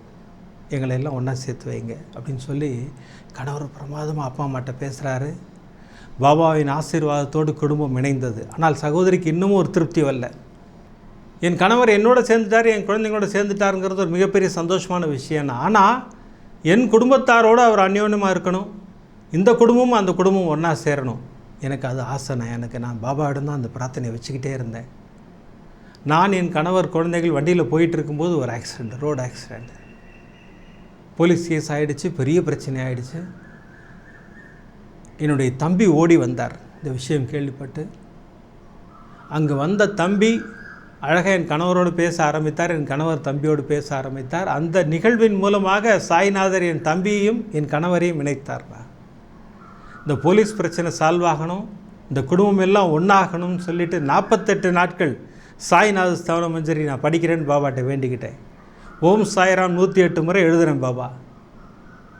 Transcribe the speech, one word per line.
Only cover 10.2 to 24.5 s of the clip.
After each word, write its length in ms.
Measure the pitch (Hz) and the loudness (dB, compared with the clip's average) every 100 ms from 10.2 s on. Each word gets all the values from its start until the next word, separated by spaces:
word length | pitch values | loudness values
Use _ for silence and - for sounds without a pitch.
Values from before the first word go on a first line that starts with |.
| 120 - - - - - - - - - - - | -6 -12 -20 -20 -20 -20 -20 -20 -20 -20 -20 -4
என் 160 | 175 175 | -2 2
கணவர் 320 | 190 240 247 | 4 4 4
என்னோட 300 | 202 226 247 | 6 6 4
சேர்ந்துட்டாரு, 460 | 233 226 208 226 226 | 4 2 4 2 4
என் 200 | 214 196 | 2 0
குழந்தைங்களோட 400 | 214 220 214 202 | -2 0 -2 -2
சேர்ந்துட்டாருங்கிறது 720 | 202 202 202 196 190 185 190 | -2 -2 0 0 0 -2 -2
ஒரு 120 | 180 | -2
மிகப்பெரிய 420 | 175 196 196 185 | 2 2 2 0
சந்தோஷமான 540 | 180 170 185 180 180 165 | 0 -2 -2 -2 -4 -2
விஷயம் 380 | 135 - 156 143 | -4 -4 -4 -4
தான். 120 | 120 | -2
ஆனா, 480 | 165 214 196 254 - - - - - - | 2 4 4 2 -4 -20 -20 -20 -20 -4
என் 280 | 156 208 247 | 2 4 6
குடும்பத்தாரோட 720 | 220 247 269 262 233 226 233 | 4 6 4 4 6 6 6
அவர் 280 | 233 208 190 | 6 6 4
அந்யோன்யமா 360 | 202 208 208 196 | 2 0 0 0
இருக்கணும், 400 | 185 185 185 208 - - - - - - | 0 -2 -4 -6 -14 -20 -20 -20 -20 -6
இந்த 240 | 156 - | 2 4
குடும்பமும் 440 | - 233 240 247 233 | 6 6 6 4 2
அந்த 140 | 185 | 2
குடும்பமும் 360 | 175 190 196 175 | 2 2 2 0
ஒண்ணா 260 | 151 165 151 | 0 0 -2
சேரணும். 360 | 151 143 127 120 - - - - | -2 -2 -2 -8 -12 -20 -20 -10
எனக்கு 280 | 135 135 131 | -8 -6 -6
அது 120 | 131 | -6
ஆசை. 340 | 127 139 - 131 | -6 -8 -6 -6
நான், 160 | 117 | -6
எனக்கு, 260 | 120 117 120 | -8 -8 -10
நான் 200 | 120 117 | -10 -8
பாபாவிடம் 420 | 120 139 147 139 | -6 -2 -2 -4
தான் 160 | 143 143 | -4 -6
அந்த 60 | 117 - | -6 -8
பிரார்த்தனையை 340 | 127 135 120 | -8 -8 -8
வச்சுக்கிட்டே 400 | 117 - 135 135 | -8 -10 -8 -8